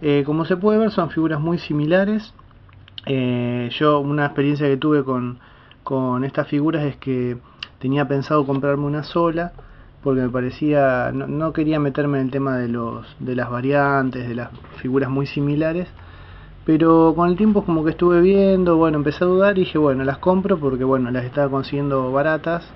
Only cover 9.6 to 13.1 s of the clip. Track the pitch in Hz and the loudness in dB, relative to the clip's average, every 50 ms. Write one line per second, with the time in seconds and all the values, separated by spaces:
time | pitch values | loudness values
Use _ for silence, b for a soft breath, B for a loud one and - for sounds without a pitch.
9.6 | B B B B B B B - - 143 131 127 127 123 120 127 123 127 123 - | B B B B B B B -6 -2 0 0 0 0 -2 -2 -2 -4 -4 -4 -4
10.6 | 151 151 147 143 139 135 127 123 123 123 127 135 135 139 143 147 160 156 147 160 | -2 0 2 4 4 2 2 0 -2 -2 -4 -6 -6 -6 -4 -4 -4 -4 -2 -2
11.6 | 156 156 156 151 147 143 135 151 147 143 143 139 131 131 135 139 139 135 131 123 | 0 0 0 0 0 -2 0 -2 -2 0 0 -2 -2 -2 -2 -2 -2 -2 -2 -2
12.6 | 123 117 117 120 117 117 117 117 113 - | -4 -4 -4 -4 -6 -6 -8 -10 -14 -16